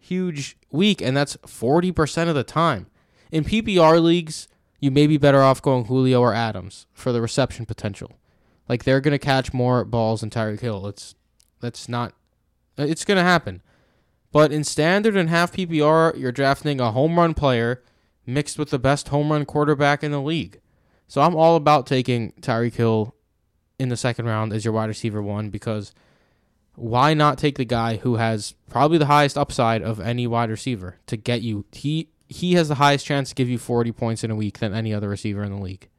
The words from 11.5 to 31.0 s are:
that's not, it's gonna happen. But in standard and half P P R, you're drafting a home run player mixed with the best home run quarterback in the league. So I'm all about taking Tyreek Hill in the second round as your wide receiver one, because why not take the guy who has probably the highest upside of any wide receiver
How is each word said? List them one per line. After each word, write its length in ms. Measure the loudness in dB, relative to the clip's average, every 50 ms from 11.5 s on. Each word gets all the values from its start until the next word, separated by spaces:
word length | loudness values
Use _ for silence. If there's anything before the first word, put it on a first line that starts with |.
| _ _
that's 280 | -12 -12 -12 -12 -12 -8
not, 260 | -6 -6 -6 -6 -10 _ _ _ _ _ _ _ _ _ _ _ _
it's 280 | -6 -4 -4 -4 -4 0
gonna 180 | 2 2 4 4
happen. 400 | 4 4 2 2 -2 -12 -12 _ _ _ _ _ _ _ _ _ _ _ _ _ _ _
But 180 | 4 4 4
in 140 | 4 -2 -4
standard 520 | -4 -2 0 2 2 2 2 2 2 2
and 140 | 2 0 2
half 220 | 2 2 0 0 -2
P 120 | -6 -6
P 160 | -2 0 2
R, 320 | 4 4 4 4 4 2 0
you're 160 | -2 -6 -6 -2
drafting 480 | 0 2 0 0 0 0 -4 -2 0
a 100 | 0 0
home 260 | 2 2 0 2 4
run 180 | 4 2 2 2
player 500 | 0 0 2 2 2 0 0 -2 -4 _ _ _ _ _ _ _ _ _
mixed 320 | -4 -4 -4 -4 -4 -4 -8
with 120 | -6 -4
the 80 | -4 0
best 280 | 2 2 0 0 -2 -4
home 200 | -2 -2 0 0
run 140 | 0 -2 -2
quarterback 580 | -2 -2 -2 0 2 2 2 2 2 2 0 -2
in 80 | -4
the 100 | -4 -4
league. 380 | -4 -4 -4 -4 -6 -8 -12 -20 _ _ _ _ _ _ _ _ _ _
So 120 | 0 2
I'm 160 | 2 2 4
all 200 | 6 6 6 6
about 300 | 4 4 4 4 4 2
taking 460 | 0 -2 -2 0 0 -2 -2 -2 -6 -10 _
Tyreek 340 | -4 -2 -2 0 0 -2 -2
Hill 400 | 0 0 2 2 2 0 -2 -8 _ _ _ _ _ _ _ _ _ _ _ _ _
in 120 | -4 -4
the 80 | -4 -2
second 260 | -2 -4 -4 -2 -4
round 260 | -2 -2 -2 -2 -2 -4
as 100 | -4 -2
your 80 | -2 -2
wide 140 | -2 -2
receiver 340 | -4 -6 -6 -6 -6 -6 -4
one, 300 | -6 -6 -6 -6 -6 -8
because 420 | -10 -10 -8 -6 -6 -6 -8 -12 _ _ _ _ _ _ _ _ _ _ _ _ _ _ _ _ _
why 380 | -12 -8 -2 0 2 2 4 4
not 240 | 4 4 2 2
take 200 | 2 -2 -2 0 -2
the 80 | -4
guy 300 | -2 0 -2 0 -2 -4
who 200 | -2 -2 -2 0
has 380 | 0 0 0 -2 -4 -6 -10 -14 _ _ -6
probably 260 | 0 2 2 4 4
the 100 | 4 4
highest 300 | 4 4 4 4 4 2
upside 460 | -2 -4 -2 0 0 2 2 2 0 -2
of 180 | -4 -6 -4
any 260 | -4 -4 -4 -2 -2
wide 220 | -2 -2 -2 -2 -2
receiver 480 | -4 -6 -6 -6 -6 -6 -8 -14 -16 _